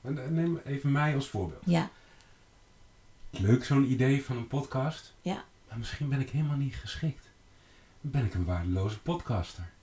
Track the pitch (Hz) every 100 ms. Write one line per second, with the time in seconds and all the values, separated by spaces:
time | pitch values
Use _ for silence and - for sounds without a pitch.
0 | 127 147 131 160 170 170 - 139 143 139
1 | 151 139 135 104 87 - - 170 - -
2 | - - - - - - - - - -
3 | - - - - 98 127 - 139 135 120
4 | 131 139 - 123 117 143 135 135 139 156
5 | - - - 185 - - - 113 117 -
6 | 147 139 131 143 151 143 139 - - -
7 | 160 - - - - - - - - -
8 | 147 139 110 90 87 87 87 92 98 104
9 | - 170 - 110 85 - 87 -